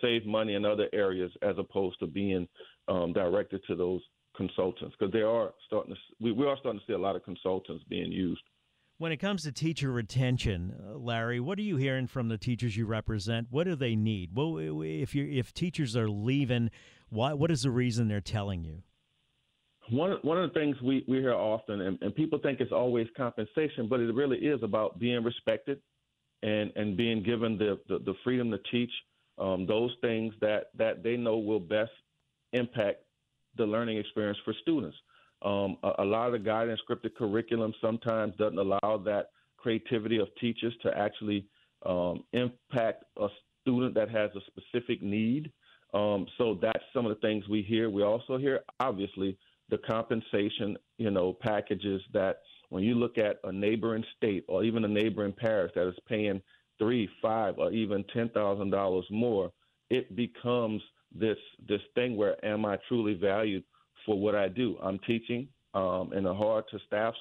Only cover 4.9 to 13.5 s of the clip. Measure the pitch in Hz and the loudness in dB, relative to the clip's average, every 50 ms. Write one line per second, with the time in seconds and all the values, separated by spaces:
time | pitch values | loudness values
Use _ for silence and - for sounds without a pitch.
4.9 | - - 107 98 90 113 107 110 117 117 110 92 - _ _ - - 107 - - | -6 -4 -2 0 2 2 2 2 2 2 0 -2 -6 _ _ -4 -4 -4 -4 -4
5.9 | 92 - - - - - 110 117 107 113 143 143 139 127 - 131 113 101 - - | -8 -16 -16 -20 -10 -4 -2 0 0 2 2 0 0 0 -2 -4 -4 -4 -4 -4
6.9 | 107 90 90 98 95 90 - - 90 - - 92 95 92 - - - 78 - - | -2 0 0 0 0 -2 -4 -8 -8 -4 -2 0 0 -2 -2 -6 -12 -12 -10 -6
7.9 | 90 92 87 87 87 92 92 85 - - - _ _ _ _ _ _ _ _ _ | -4 -4 -4 -2 -2 0 0 0 -2 -4 -6 _ _ _ _ _ _ _ _ _
8.9 | _ - 160 165 160 135 185 196 208 185 151 156 127 - 151 160 165 - 139 131 | _ -8 -4 -4 -4 -2 -2 -2 -2 -2 -4 -6 -6 -2 -2 -2 -2 0 -2 -2
9.9 | 127 120 113 - - 127 131 127 127 123 - 120 98 87 87 92 - - - 98 | 0 -2 -2 -2 0 2 2 4 2 2 2 0 0 0 -2 -4 -6 -10 -12 -12
10.9 | 107 147 123 120 117 113 113 117 120 120 120 147 202 196 214 214 180 131 135 135 | -12 -8 -6 -4 -2 -2 0 0 -2 -2 -2 -2 -4 -4 -2 -2 0 0 0 2
11.9 | 131 131 127 120 - 135 120 113 113 104 - 123 123 110 123 120 101 110 113 101 | 0 0 -2 -4 -4 -2 -2 -2 -2 -2 -2 -2 -2 0 0 -2 0 0 -2 -2
12.9 | 113 110 107 - 113 104 92 107 117 113 117 117 | -2 -2 -2 -2 -2 -2 -2 -2 -2 -2 -2 -2